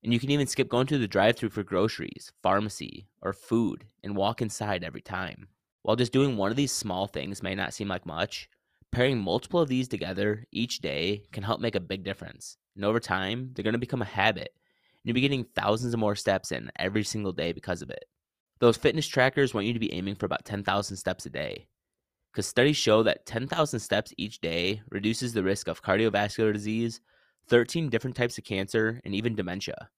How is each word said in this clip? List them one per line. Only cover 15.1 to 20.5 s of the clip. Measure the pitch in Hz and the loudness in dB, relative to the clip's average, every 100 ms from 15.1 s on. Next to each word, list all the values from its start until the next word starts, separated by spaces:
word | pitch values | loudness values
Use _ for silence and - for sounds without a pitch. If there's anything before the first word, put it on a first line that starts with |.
be | 120 | 2
getting | 139 139 117 - | 2 0 -2 -2
thousands | 104 107 120 | 2 2 2
of | 117 | 0
more | 107 | 0
steps | 101 - 95 - | 0 2 0 0
in | 65 58 - | -8 -8 -4
every | 92 107 | -2 0
single | 104 107 101 | -2 -2 -4
day | 87 82 | -2 -2
because | 80 - 87 | -4 -4 -6
of | 67 | -6
it. | - - _ _ _ _ _ | -12 -14 _ _ _ _ _
Those | 120 113 | 6 6
fitness | 147 147 147 | 4 2 0
trackers | - 131 139 135 | 2 2 4 0
want | 110 101 | 2 -2
you | |
to | 120 | -2
be | 110 | -4
aiming | - 98 | -2 -4
for | 98 | -4
about | 95 - | -2 -4
ten | - | -4